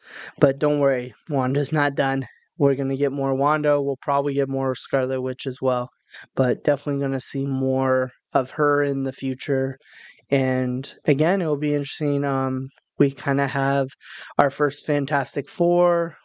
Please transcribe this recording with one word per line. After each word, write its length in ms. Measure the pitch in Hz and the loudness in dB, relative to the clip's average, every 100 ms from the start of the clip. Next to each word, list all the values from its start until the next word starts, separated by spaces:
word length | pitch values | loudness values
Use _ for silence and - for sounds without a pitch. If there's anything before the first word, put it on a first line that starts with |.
| - - - - | -20 -18 -18 2
but 180 | 139 139 | 4 4
don't 220 | 147 147 | 0 2
worry, 340 | 139 127 123 - - | 2 2 -4 -12 -4
Wanda's 420 | 139 127 135 139 | -2 0 0 0
not 220 | 156 143 | 0 0
done. 320 | 143 139 135 120 - _ - | 0 0 -2 -4 -12 _ 2
We're 160 | 139 | 2
gonna 240 | 135 135 135 | 2 0 0
get 140 | 139 | 0
more 240 | 139 135 135 | 0 -2 2
Wanda. 440 | 139 151 147 147 | 2 2 2 2
We'll 200 | 139 131 | 0 -4
probably 320 | - 143 143 | 0 0 0
get 160 | 139 135 | 0 -2
more 240 | 135 135 | -2 -2
Scarlet 480 | 127 - 139 131 131 | -4 -2 -2 0 -2
Witch 240 | 127 131 139 | -4 -6 -8
as 160 | 127 | -4
well, 300 | 131 123 123 _ _ - - - | -2 0 -4 _ _ -20 -6 0
but 280 | 123 - | 0 2
definitely 360 | - 143 147 139 | 0 0 -2 -2
gonna 220 | 139 135 | -2 -4
see 240 | - 139 139 | -4 -6 -2
more 640 | 131 131 131 135 131 127 - _ | -2 0 0 2 0 -2 -8 _
of 160 | 139 127 | -2 -2
her 320 | - 147 143 | 0 2 2
in 220 | 143 139 | 0 -2
the 100 | 135 | -4
future. 640 | - 135 131 - 135 135 131 _ - - - _ | -6 -6 -6 -2 -2 -2 -6 _ -20 -20 -20 _
And 600 | 135 131 127 127 127 - - - | 0 2 0 -2 -4 -8 -4 0
again, 380 | 143 160 196 | 2 2 2
it 20 | 165 | 0
will 120 | 143 | -2
be 180 | 147 147 | 0 -2
interesting. 500 | 139 - 147 143 143 | -4 -4 -2 0 0
Um, 440 | 135 131 131 131 - _ - | -2 -2 -4 -8 -14 _ 0
we 100 | 139 | 0
kinda 380 | 139 147 139 135 | 0 -2 0 0
have 400 | 139 135 139 135 - - - - - | 0 0 0 -2 -8 -20 -18 -4 0
our 140 | 143 | 0
first 340 | - 147 - - | 2 -2 -2 -2
Fantastic 640 | 147 139 143 127 147 - | -2 0 -2 -2 -6 -6
Four. 680 | - 175 175 175 170 165 - | 0 2 4 4 2 -2 -8